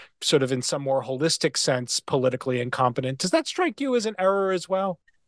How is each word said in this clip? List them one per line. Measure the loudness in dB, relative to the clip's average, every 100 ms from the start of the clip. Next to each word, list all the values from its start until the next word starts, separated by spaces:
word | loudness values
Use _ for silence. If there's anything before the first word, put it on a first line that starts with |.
| -20 -8
sort | 2 2
of | 4
in | 0
some | -2 -4
more | 0 -2
holistic | -2 -2 0 0 0 0
sense | 0 0 0 -6
politically | -2 0 2 0 -2 -2
incompetent. | -2 2 2 2 -4 -2
Does | 0
that | 0 0
strike | -2 -2 -2
you | 0 0
as | 0
an | 0
error | 2 2 2
as | 0 0
well? | -2 0 -4 _ _